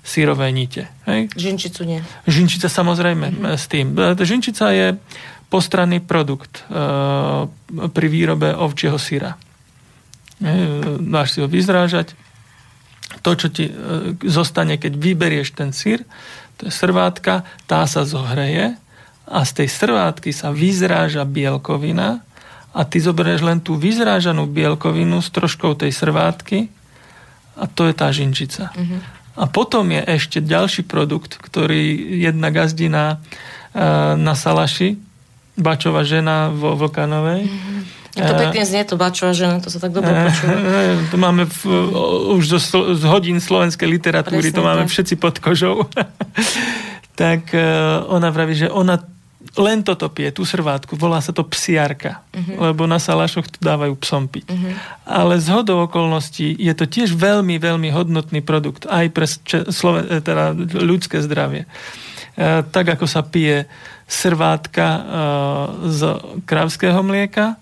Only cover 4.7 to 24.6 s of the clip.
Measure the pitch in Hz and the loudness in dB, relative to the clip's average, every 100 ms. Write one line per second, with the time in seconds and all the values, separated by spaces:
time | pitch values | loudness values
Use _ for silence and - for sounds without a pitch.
4.7 | 190 185 190 - - - - - 190 175 | 4 2 -2 -10 -20 -20 -20 -2 0 2
5.7 | 190 175 175 175 165 143 135 - - - | 2 2 0 0 0 0 -4 -8 -20 -8
6.7 | 160 143 139 139 139 143 143 143 - - | -4 -2 0 0 0 0 -2 -4 -8 -14
7.7 | 165 175 165 160 160 165 156 151 156 160 | -6 -4 0 0 2 2 2 0 0 -2
8.7 | 139 156 143 - 139 185 170 - _ _ | 0 -2 -2 -2 -4 -4 -10 -18 _ _
9.7 | _ _ _ _ - - - 165 180 170 | _ _ _ _ -20 -20 -6 0 2 0
10.7 | 147 147 143 165 156 139 - 139 175 185 | -2 -2 -2 0 0 0 -2 0 2 2
11.7 | 180 175 170 170 - - - - - - | 2 2 0 -4 -10 -20 -20 -20 -20 -20
12.7 | - _ - - - 175 170 165 131 160 | -20 _ -20 -20 -4 0 0 0 -2 -6
13.7 | - - 160 175 175 190 156 170 - 160 | -6 -6 -4 -4 -4 0 2 2 0 0
14.7 | 151 151 143 165 175 175 147 135 - 143 | 0 -2 0 0 2 2 0 -4 -6 -6
15.7 | 135 208 233 240 - - - - - 208 | -2 -2 -2 -4 -20 -20 -20 -20 -12 -10
16.7 | - 180 180 180 180 190 185 180 - - | -2 0 2 2 0 -2 -2 -4 -18 -2
17.7 | 156 156 160 143 151 123 131 139 165 220 | 0 2 0 -2 -4 -4 -2 0 0 -2
18.7 | 240 _ - - _ - 180 131 - 139 | -4 _ -20 -20 _ -4 -2 0 0 -2
19.7 | - 226 220 175 156 156 143 151 147 180 | 0 0 2 0 -2 -6 -6 -4 2 2
20.7 | 190 180 170 160 151 139 135 139 139 139 | 2 2 2 0 -2 -2 -2 -2 -2 -4
21.7 | 147 151 170 190 240 - - - - - | -4 -2 0 -2 -4 -10 -20 -20 -20 -10
22.7 | - 151 170 160 165 165 170 165 170 165 | -4 0 2 2 2 2 2 2 0 0
23.7 | 156 175 226 220 196 175 160 147 147 | 0 2 2 2 2 2 0 0 0